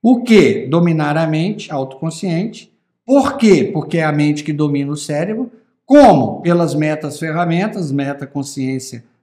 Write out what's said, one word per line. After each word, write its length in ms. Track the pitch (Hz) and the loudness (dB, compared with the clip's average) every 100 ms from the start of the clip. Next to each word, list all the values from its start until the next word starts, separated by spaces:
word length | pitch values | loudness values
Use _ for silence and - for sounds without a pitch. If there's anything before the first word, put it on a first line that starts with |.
O 200 | 226 240 | 4 2
que? 420 | - 214 151 - 131 | 6 6 6 2 0
Dominar 500 | 165 170 160 147 151 | 2 2 2 0 0
a 100 | 160 | 0
mente 440 | 156 175 214 - | 0 -2 -6 -8
autoconsciente. 1000 | 143 135 - 160 160 190 165 220 - - _ _ _ - | -8 -8 -8 -10 -6 -4 -4 -4 -10 -20 _ _ _ 2
Por 320 | 277 262 - | 2 2 2
quê? 320 | 220 170 127 | 4 6 4
Porque 260 | 160 - 170 | -4 -4 -2
é 60 | |
a 80 | 156 | -2
mente 320 | 151 147 147 | 0 0 -2
que 100 | 151 | -4
domina 380 | 147 151 143 139 | -4 -2 -2 -4
o 60 | 147 | -8
cérebro. 540 | - 147 185 220 262 _ _ _ _ | -6 -6 -4 -6 -8 _ _ _ _
Como? 560 | 285 254 156 113 - | 6 8 6 0 -4
Pelas 320 | 175 175 165 | -2 0 0
metas, 460 | 147 151 147 147 - | -2 -2 -4 -8 -8
ferramentas, 720 | 160 156 175 170 208 208 156 | -8 -4 -2 -2 -2 -4 -4
metaconsciência, 1120 | 139 139 139 139 143 139 - 131 131 127 117 _ _ | -4 -4 -8 -10 -10 -8 -6 -6 -6 -10 -16 _ _